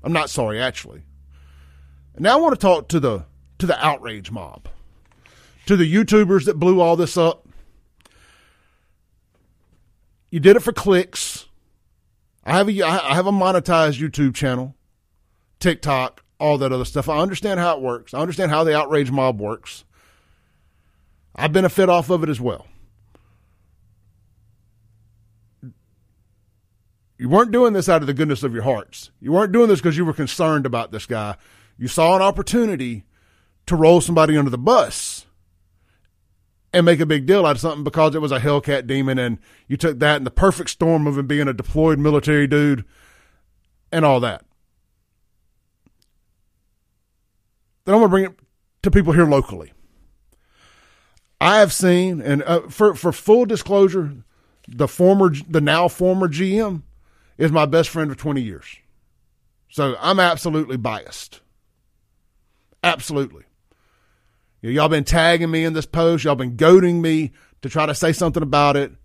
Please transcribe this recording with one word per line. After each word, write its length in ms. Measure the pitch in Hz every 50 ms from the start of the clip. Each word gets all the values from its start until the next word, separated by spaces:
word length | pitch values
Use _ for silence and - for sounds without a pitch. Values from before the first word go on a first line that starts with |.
I'm 100 | - 135
not 180 | 165 160 151 -
sorry, 300 | - - 123 107 107 110
actually. 440 | 127 131 - - - - 55 - - - - - - - - - - - - - - - - - - - - - _ _ _
And 80 | -
now 160 | 151 202 247 302
I 20 |
wanna 160 | 330 320 262
talk 320 | - - 196 180 156 - -
to 120 | 160 165
the, 240 | 139 127 107 95 78 _ _ - _ _ _ _
to 80 | 185
the 180 | 170 147 110 131
outrage 460 | 156 147 135 - 117 110 104 92 -
mob, 380 | 113 104 90 71 - - - - - - - - _ _ _ _ _ _ _ _ _ _ _ _ _ _ _
to 100 | - 202
the 160 | 185 170 156
YouTubers 540 | 165 208 226 - 208 214 214 175 196 190 135
that 120 | - - 151
blew 220 | 170 180 190 185
all 160 | 175 170 170
this 220 | 170 175 165 - 180
up. 280 | 165 165 - _ _ _ _ - - _ _ _ _ _ _ _ _ _ _ _ _ _ _ _ _ _ _ _ _ _ _ _ _ _ _ _ _ _ _ _ _ _ _ _ _ _ _ _ _ _ _ _ _ _ _ _ _ _ _ _ _ _
You 100 | - 170
did 160 | 139 190 202
it 40 | 240
for 120 | - 233
clicks. 760 | 220 - - 202 190 180 185 180 - - - - - - - _ _ _ _ _ _ _ _ _ _ _ _ _ _ _ _ _ _ _
I 100 | _ -
have 160 | 143 185 202 208
a, 120 | 208 196
I 320 | 185 160 170 190 160 135 139
have 120 | 170 185
a 60 | 196
monetized 680 | 202 196 185 185 185 175 - - 175 165 160 151 143 120
YouTube 340 | 156 156 - - 147 135 120
channel, 420 | - 147 135 127 123 127 135 139 _ _ _ _ _ _ _ _ _ _ _ _ _ _ _ _ _
TikTok, 680 | - 180 160 - - 147 139 131 127 127 _ - _ _ _ _
all 180 | 147 151 151 139
that 140 | 135 131
other 120 | 127 127 127
stuff. 240 | - - 147 127 156
I 100 | 156 151
understand 420 | 185 196 190 - 196 208 196 180
how 160 | 175 175 160
it 60 | 143
works. 320 | 131 127 120 117 113 - -
I 60 | 131
understand 300 | 156 180 160 - 185 160
how 140 | 151 156 165
the 100 | 165 151
outrage 360 | 151 151 139 156 147 143 127
mob 300 | 131 139 131 131 123 101
works. 440 | 104 104 113 110 _ - - - _ _ _ _ _ _ _ _ _ _ _ _ _ _ _ _ _ _ _ _ _ _ _ _ _ _ _ _ _ _ _
I've 180 | - 123 151
been 120 | 147 185 190
a 40 | 180
fit 220 | - - 190 185
off 180 | 175 175 151 123
of 140 | 185 170
it 60 | 156 156
as 120 | 147 110
well. 260 | 123 123 95 - - _ - - - _ _ _ _ _ _ _ _ _ _ _ _ _ _ _ _ _ _ _ _ _ _ _ _ _ _ _ _ _ _ _ _ _ _ _ _ _ _ _ _ _ _ _ _ _ _ _ _ _ _ _ _ _ _ _ - 127 - _ _ _ _ _ _ _ _ _ _ _ _ _ _ _ _ _ _ _ _ _ _ _ _ _ _ _ _ _
You 100 | 127 123
weren't 240 | 151 202 240 233
doing 200 | 208 240 247 233
this 160 | 214 190 170 190
out 140 | 170 160
of 40 | 151
the 80 | 135 143
goodness 280 | 127 156 151 143 -
of 120 | 143 135 117
your 80 | 117
hearts. 480 | 104 127 127 107 98 _ - - - - _ _
You 120 | - 135
weren't 200 | 156 185 214 202
doing 160 | 185 233 240 220
this 120 | 202 160
'cause 160 | - 175 151
you 80 | 156 180
were 80 | 160
concerned 540 | 147 - 151 127 - - 175 160 156 147 135
about 260 | 131 120 117 113 -
this 120 | 107 107 -
guy. 320 | - 123 110 107 104 98 - _ _ _ _ _ _ _ -
You 100 | 117 123
saw 280 | - - 160 165 185
an 60 | 190
opportunity 840 | 190 196 - 175 196 - - 240 233 214 190 139 131 123 117 104 - _ _ _ _ _ _ _ _ _ _ _ _
to 100 | - 175
roll 240 | 160 160 156 175 175
somebody 360 | - - 170 156 156 151 151
under 140 | 151 139 135
the 60 | 120
bus 720 | 120 123 196 247 247 151 98 - - - - - - - _ _ _ _ _ _ _ _ _ _ _ _ _ _ _ _ _ _ _ _ _ _ _ _ _ _ _ _ _
and 140 | - 180 170
make 140 | 170 170 147
a 60 | 165
big 200 | 151 156 147 131
deal 200 | 139 190 202 180
out 100 | 156 143
of 40 | 120
something 240 | 127 165 151 147 147
because 300 | 143 - 160 156 156 143
it 60 | 160
was 120 | 151 143
a 80 | 135 127
Hellcat 460 | 113 147 147 143 139 151 143 135 120
Demon, 320 | 120 135 135 135 135 131 131
and 200 | 123 120 117 - _ _ _ _ _
you 100 | _ 131
took 220 | - - 165 147 120
that 180 | 147 147 151
and 100 | 147 135
the 40 | 123
perfect 400 | _ - 185 196 - - 165 -
storm 360 | - _ 170 165 165 156 151
of 100 | 147 139
him 100 | 139 139
being 220 | 127 147 143 147 139
a 60 | 131
deployed 440 | 107 127 - - 156 156 160 156 139
military 480 | 143 151 147 147 - 151 151 147 143
dude 380 | 135 147 147 147 147 139 123 98 _ _ _ _ _ _ _ _ _ _ _ _ _ _ _ _ _ _ _ _ _
and 120 | - 165 160
all 160 | 147 135 127
that. 240 | 120 117 95 - _ _ _ _ _ _ _ _ _ _ _ _ _ _ _ _ _ _ _ _ _ _ _ _ _ _ _ _ _ _ _ _ _ _ _ _ _ _ _ _ _ _ _ _ _ _ _ _ _ _ _ _ _ _ _ _ _ _ _ _ _ _ _ _ _ _ _ _ _
Then 100 | - 196
I'm 60 | 220
gonna 100 | 233 196
bring 140 | 180 190 190
it 140 | 185 - _ _ _ _ _ _ _ _ _
to 80 | - 202
people 220 | - 202 185 165
here 140 | 156 165 170
locally. 460 | 151 143 139 131 - 101 87 78 - _ _ - _ _ _ _ _ _ _ _ _ _ _ _ _ _ _ _ _ _ _ _ _ _ _ _ _ _ _ _ _ _ _
I 180 | 151 165 202 220
have 140 | 208 180
seen, 480 | - - 185 185 175 180 185 185 180 156
and, 220 | 110 135 143 143
uh, 260 | 147 - 170 170 - -
for, 260 | - - 214 208 180
for 180 | 127 - 180
full 320 | 156 - - - 214 240 247
disclosure, 720 | 202 226 - - - 202 202 196 190 165 190 165 147 139 123 - _ _ _ _ _ _ _ _
the 220 | - 120 120 147 131
former, 420 | - - 180 185 196 196 196 180 151 139 - -
the 120 | 160 156
now 280 | 147 147 151 165 175 175
former 400 | - - 180 185 185 190 190 175
G 300 | 143 156 190 190 190 214
M 260 | 226 208 185 160 - - - _ _ _ _ _ _ _ _
is 160 | - 156 160
my 140 | 151 160 151
best 240 | 147 135 165 160 -
friend 200 | - 165 156 151
of 60 | 135
twenty 240 | 123 - 151 143 135
years. 380 | 123 107 90 71 - - - - _ _ _ _ _ _ _ _ _ _ _ _ _ _ _ _ _ _
So 280 | _ - 143 135 123 -
I'm 180 | - 160 196 196
absolutely 600 | 180 175 165 147 - 175 156 156 156 120 131 123
biased. 640 | 107 113 110 101 - - - - - - - - _ _ _ _ _ _ _ _ _ _ _ _ _ _ _ _ _ _ _ _ _ _ _ _ _ _ _ _
Absolutely. 600 | - 175 165 - - - 156 143 139 113 - - _ _ _ _ _ _ _ _ _ _ _ _ _ _ _ _ _ _ _ _ _ _ _ _
Y-, 80 | - 113
y'all 180 | 123 147 151 156
been 160 | 160 151 143
tagging 460 | - - 170 160 170 170 170 170 165
me 140 | 160 160 160
in 80 | 165
this 140 | 160 160 151
post. 380 | - - 170 165 165 170 156 -
Y'all 100 | 156 143
been 220 | 123 131 123 120
goading 460 | 113 156 160 180 190 196 180 175 170
me 300 | 165 165 160 156 156 123 _ _ _ _ _ _
to 60 | - 135
try 160 | - 156 151
to 100 | 151 147
say 180 | - - 160
something 300 | 160 - 180 165 - 170
about 340 | 156 143 139 147 143 143 139
it. 160 | 143 139 - - _